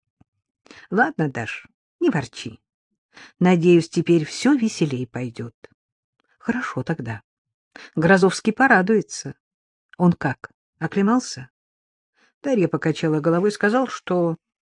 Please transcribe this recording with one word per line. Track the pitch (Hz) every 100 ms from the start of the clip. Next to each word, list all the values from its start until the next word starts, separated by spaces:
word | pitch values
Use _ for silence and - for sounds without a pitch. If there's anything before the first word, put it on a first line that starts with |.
| _ _ _ _ _ _ _ - -
Ладно, | 190 320 - 151
Даш, | 123 113 - - _ _ _
не | 339
ворчи. | 170 123 - 113 101 _ _ _ _ _ - - _
Надеюсь, | 180 180 175 175 -
теперь | 175 165 170
всё | 151 - 254
веселей | 285 220 - 156 127 127
пойдёт. | 127 123 120 117 - - _ _ _ _ _ _ _
Хорошо | - 240 - -
тогда. | 127 165 117 107 - _ _ _ _ - -
Грозовский | - 170 190 190 - 220
порадуется. | 214 269 208 185 220 - - 135 - _ _ _ _ _ -
Он | 180
как, | - - - - _ _ _
оклемался? | 160 202 196 247 - - 127 _ _ _ _ _ _ _ _ _
Дарья | 285 247 165
покачала | 151 160 151 165 156
головой, | 156 170 208
сказал, | 202 208 247 262
что | - - 180 170 160 _ _